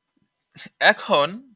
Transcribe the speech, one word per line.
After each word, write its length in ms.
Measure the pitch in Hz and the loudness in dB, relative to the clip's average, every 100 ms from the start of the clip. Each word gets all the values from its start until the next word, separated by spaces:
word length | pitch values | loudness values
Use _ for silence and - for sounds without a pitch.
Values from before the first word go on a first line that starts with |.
| _ _ _ _ _ - - _ 160 | _ _ _ _ _ -20 -20 _ 2
এখন 480 | 214 - 165 143 208 269 | 2 0 0 0 -6 -20